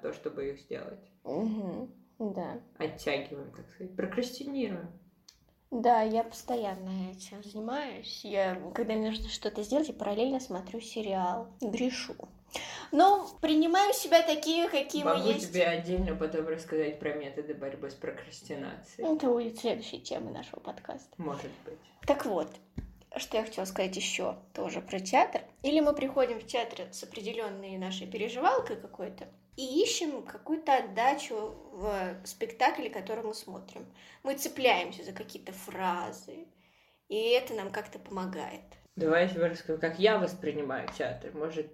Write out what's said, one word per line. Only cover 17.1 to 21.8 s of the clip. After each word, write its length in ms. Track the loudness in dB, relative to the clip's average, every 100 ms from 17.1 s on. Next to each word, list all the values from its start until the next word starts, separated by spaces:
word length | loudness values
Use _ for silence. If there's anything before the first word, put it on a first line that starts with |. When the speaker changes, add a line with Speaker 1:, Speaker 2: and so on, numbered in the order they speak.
Speaker 1:
методы 400 | -2 -4 -6 -6
борьбы 380 | -6 -6 -6 -8
с 20 |
прокрастинацией. 1200 | -8 -8 -8 -12 -14 -10 -8 -8 -10 -14 -4 0 4
Speaker 2:
Это 120 | 4
будет 320 | 4 2 -2
следующей 400 | -2 -2 -4 -10
темой 340 | -8 -6 -6
нашего 260 | -10 -10 -10
подкаста. 500 | -10 -10 -10 -12 -12 -8
Speaker 1:
Может 340 | -6 -6 -8 -12 -14
быть. 120 | -16